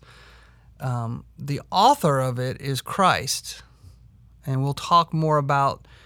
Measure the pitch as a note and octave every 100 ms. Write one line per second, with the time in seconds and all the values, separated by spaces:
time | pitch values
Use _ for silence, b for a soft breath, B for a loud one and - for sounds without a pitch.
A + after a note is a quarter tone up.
0 | B B B B B B B - C3+ A#2+
1 | A2+ B2 - - C#3 C#3+ - F3+ A#3 C#4+
2 | E3 C3+ C3 B2 B2+ - C#3 C3 - -
3 | F#3 F#2+ C3 - - - b b b b
4 | b - - - - C3 C3+ C3+ - E3+
5 | D#3+ D#3+ D#3 D3+ C#3+ C#3+ C#3 - - b